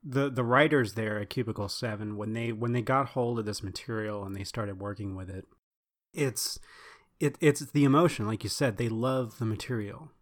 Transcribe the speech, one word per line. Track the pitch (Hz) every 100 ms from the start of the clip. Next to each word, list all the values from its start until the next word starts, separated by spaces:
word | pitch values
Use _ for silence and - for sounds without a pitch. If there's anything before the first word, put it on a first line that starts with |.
the, | 147 131 139
the | 127
writers | 120 123 156 151 113
there | - 110 107
at | 104
Cubicle | - 113 107 101
seven, | - 123 104 107 104
when | 107
they, | 113 117
when | 110 117
they | 120
got | 110 131 135
hold | - 120 120
of | 107
this | 101
material | 98 90 - 113 107 104
and | 98 98
they | 95
started | - 104 95
working | 101 101 101 95
with | 92
it, | 92 - _ _ _ _ _ _
it's, | - 139 120 - - - - - - _ _
it, | 147 -
it's | 156 143 139
the | 147
emotion, | 143 139 170 - 107
like | 110
you | 104
said, | - 139 101
they | 120
love | 110 123 131 123 -
the | 110
material | 107 - 123 101 143 156 _